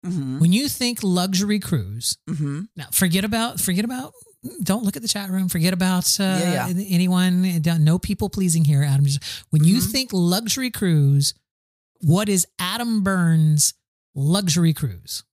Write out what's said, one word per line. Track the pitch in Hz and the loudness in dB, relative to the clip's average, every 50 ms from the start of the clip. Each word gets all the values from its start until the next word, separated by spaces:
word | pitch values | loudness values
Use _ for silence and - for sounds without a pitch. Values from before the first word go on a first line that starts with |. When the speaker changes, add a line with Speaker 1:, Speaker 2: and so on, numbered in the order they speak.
| - | -6
Speaker 1:
Mm-hmm. | 175 180 170 139 131 131 139 | -4 -4 -4 -4 -4 -2 0
Speaker 2:
when | 160 170 180 | 2 2 2
you | 226 285 285 | 0 0 -4
think | - - 254 240 240 - - | -6 -4 -4 -4 -4 -2 -2
luxury | 190 180 180 180 190 190 180 202 208 214 208 | -2 0 0 -2 0 0 -2 0 0 -2 -4
cruise, | - - 175 139 95 95 104 117 120 - - _ _ - | -2 -4 -4 -4 -4 -6 -10 -8 -8 -8 -8 _ _ -10
Speaker 1:
Mm-hmm. | - 143 151 143 143 151 196 226 _ | -6 -4 -4 -6 -6 -8 -10 -12 _
Speaker 2:
now | 175 139 - - | -16 -12 -4 -2
forget | - 190 180 160 190 190 | 0 0 2 0 -2 -2
about, | 208 202 226 226 240 - 175 | -2 -2 -2 -4 -4 -4 -6
forget | - - 180 180 214 | -4 -2 -2 -2 -2
about, | 233 254 247 262 311 _ - - 453 - _ - - - 339 208 | -4 -6 -10 -12 -14 _ -20 -20 _ -20 _ -16 -14 -8 -6 -2
don't | - - 233 240 | -2 0 0 0
look | 202 - | -4 -4
at | 277 | -4
the | 233 220 | -6 -6
chat | - 208 196 190 | -6 -6 -4 -4
room, | 185 190 190 180 | -2 -2 -2 0
forget | - 175 160 180 190 | 0 0 0 0 2
about, | 175 190 185 185 180 175 - - - | 2 0 2 2 2 0 0 0 0
uh, | 196 | 0
Speaker 1:
Yeah, | 190 190 180 - 180 - | 0 0 0 0 0 0
yeah. | 135 120 - | 0 -2 -2
Speaker 2:
an-, | 180 180 | -4 -4
anyone, | 202 196 185 170 180 180 180 180 180 185 180 180 185 190 175 165 | -2 0 2 2 2 2 2 2 2 2 2 2 0 0 0 0
don't, | 147 170 170 165 151 | 0 2 2 4 4
no | 156 165 185 | 4 4 2
people | - - 202 - 214 190 | 0 -4 -4 -4 -4 -4
pleasing | - 208 190 175 160 165 160 | -2 0 2 2 4 4 4
here, | 143 151 139 | 4 4 2
Adam. | 143 143 135 139 143 | 2 2 2 2 2
Just, | 139 139 143 - - - - - _ | 2 0 -2 -6 -10 -14 -14 -8 _
when | - 151 151 | 2 4 6
you | 165 190 247 | 6 4 4
Speaker 1:
Mm-hmm. | 185 196 | 0 -2
Speaker 2:
think | 220 262 262 247 214 | -2 -2 -4 -2 0
luxury | 185 175 175 180 202 233 214 - 269 254 247 | 0 2 2 2 0 -2 -4 -4 -2 -4 -6
cruise, | 220 - 214 180 165 151 143 139 143 143 139 139 - _ _ _ _ _ _ _ _ _ _ _ _ _ | -4 -2 0 2 4 4 4 4 4 4 2 0 -4 _ _ _ _ _ _ _ _ _ _ _ _ _
what | - 147 - - 214 208 | 2 2 2 4 2 0
is | 196 175 - _ _ - | 0 0 -2 _ _ -8
Adam | 180 180 202 233 240 240 226 214 190 | -6 -6 -4 -4 -4 -2 -2 0 0
Burns' | 196 190 185 175 165 165 160 156 156 151 151 - - - _ _ _ _ _ _ _ _ | 0 0 2 2 4 4 4 4 4 2 2 0 0 -2 _ _ _ _ _ _ _ _
luxury | 139 135 151 175 202 208 175 147 175 170 165 | -4 -2 0 0 0 0 0 0 2 2 2
cruise? | 151 - - 123 95 90 - - - - - _ | 0 0 -4 -8 -8 -10 -14 -14 -14 -14 -14 _